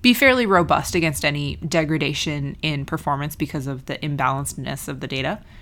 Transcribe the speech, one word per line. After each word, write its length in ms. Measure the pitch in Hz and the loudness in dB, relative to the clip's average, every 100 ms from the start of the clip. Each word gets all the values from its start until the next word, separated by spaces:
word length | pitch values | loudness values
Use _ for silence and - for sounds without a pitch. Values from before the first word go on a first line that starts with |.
be 140 | 247 | 4
fairly 320 | 240 269 254 226 | 6 6 6 4
robust 480 | 190 156 143 - | 4 4 2 2
against 300 | 185 160 143 | 0 0 0
any 320 | 147 147 143 - | -2 -2 -4 -6
degradation 1000 | 165 160 156 160 143 143 - 147 139 - | -2 0 0 0 0 -2 -4 -4 -4 -4
in 220 | 156 143 | -4 -2
performance 500 | 139 160 156 139 147 | -4 -4 -2 -2 -2
because 320 | - 156 151 135 | -4 -4 -4 -6
of 200 | 131 - | -6 -8
the 120 | 139 | -6
imbalancedness 880 | 151 139 131 135 143 - 139 139 - | -4 0 0 0 -4 -6 -8 -6 -8
of 140 | 135 | -8
the 80 | 135 | -6
data. 320 | 135 135 214 - - | -4 -4 -6 -10 -20